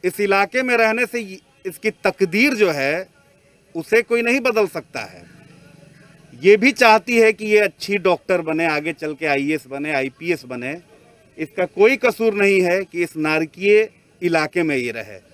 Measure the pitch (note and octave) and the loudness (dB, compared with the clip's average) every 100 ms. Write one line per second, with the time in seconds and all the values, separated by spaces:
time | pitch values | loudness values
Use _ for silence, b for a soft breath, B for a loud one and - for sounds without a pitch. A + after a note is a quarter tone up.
0 | F#3 F3+ G3+ G3 G3+ B3+ B3+ A#3 A3 A#3 | -4 -2 0 2 0 -2 0 2 2 0
1 | B3 A#3+ G3+ F#3+ _ _ F#3+ - - - | -4 -6 -10 -16 _ _ -14 -6 -6 -2
2 | G3 - F#3+ F#3+ C4+ B3+ G3 C#3+ C3+ D#3+ | -4 -2 -2 2 2 2 0 0 -2 -4
3 | F#3+ _ _ _ _ _ _ E3+ D#3+ A3+ | -8 _ _ _ _ _ _ -12 2 2
4 | A#3 A#3 A#3 C4 B3 A3 G3 E3 - - | 2 -2 0 0 0 0 -2 -4 -12 -12
5 | G#2+ F2+ E2+ - - - - - - - | -12 -16 -20 -20 -20 -20 -20 -20 -20 -20
6 | - _ _ A#2+ D#3+ G#3 A#3+ - A#3+ A3 | -20 _ _ -2 4 6 4 4 4 4
7 | A3 A#3 A3 G#3+ G#3+ G#3+ G3+ - - G3+ | 4 2 2 2 0 2 2 -4 -6 -2
8 | E3 E3+ - F3+ D#3+ D#3+ E3 D3+ D3+ D3+ | 0 -2 -2 -4 -2 -2 -2 -2 -4 -8
9 | D#3 D3 D#3 C#3 C#3 D#3 C3+ C#3 D3 D3 | -10 -6 -2 -2 -2 -4 -6 -10 -6 -4
10 | C3 - E3 E3 B2 B2 B2+ E3 _ - | -4 -8 -6 -6 -6 -10 -10 -12 _ -20
11 | _ _ _ - D#3+ - F3+ - G#3+ C4+ | _ _ _ -12 -12 -6 -6 2 2 4
12 | A#3+ - A3+ G3+ G3 F#3+ F3+ F3+ F#3+ E3+ | -2 0 -2 2 2 2 2 0 -4 -6
13 | E3+ D#3+ D#3 D#3 D#3+ - G3 G#3 A3 _ | -6 -4 -2 -2 -2 -2 2 4 2 _
14 | _ _ F3 E3 D3+ F3 E3 C#3 A#2+ A2+ | _ _ -2 0 0 -2 -2 -2 -4 -8
15 | G#2 G2 _ | -14 -18 _